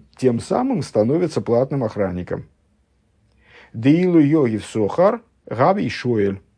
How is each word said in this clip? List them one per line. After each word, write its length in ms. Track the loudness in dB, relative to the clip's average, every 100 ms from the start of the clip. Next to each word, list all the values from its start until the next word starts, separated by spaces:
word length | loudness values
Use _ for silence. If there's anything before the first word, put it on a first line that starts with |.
| -10 -2
тем 240 | 0 0
самым 420 | -2 -2 0 -2
становится 600 | -2 0 0 0 -2 -4
платным 420 | -2 0 0 -2
охранником. 640 | -4 -4 -4 -4 -8 -8 -10 _ _ _ _ _ _ _ _ _ _ -20 -18
Деилу 460 | -2 2 4 4 4
йогив 440 | 4 4 2 -2 -4
сохар, 560 | -2 -2 2 2 2 _ _ -10
гави 440 | 0 2 2 -2
шоэль. 500 | -4 -2 0 0 -2 _